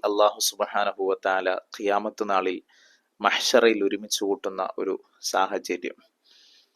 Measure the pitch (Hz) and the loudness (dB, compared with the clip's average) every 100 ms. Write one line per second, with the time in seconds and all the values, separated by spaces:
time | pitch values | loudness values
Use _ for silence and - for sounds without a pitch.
0 | 104 104 104 113 - 98 101 104 101 98 | 0 4 4 4 -6 -2 -4 0 -2 -2
1 | 95 95 98 95 92 92 - - 101 101 | -2 0 0 0 0 -2 -6 -6 0 0
2 | 107 104 107 95 92 90 - _ _ _ | -2 -6 0 0 0 -4 -10 _ _ _
3 | _ _ 104 - - 127 117 110 98 101 | _ _ 0 0 4 6 6 4 0 -2
4 | 107 - 101 98 101 95 92 - 95 95 | -4 -4 -2 -2 -4 -6 -6 -4 -4 -4
5 | - _ - 95 95 98 - 87 - - | -8 _ -4 0 0 -2 -4 -6 -6 -12
6 | _ _ _ - - - _ | _ _ _ -20 -20 -20 _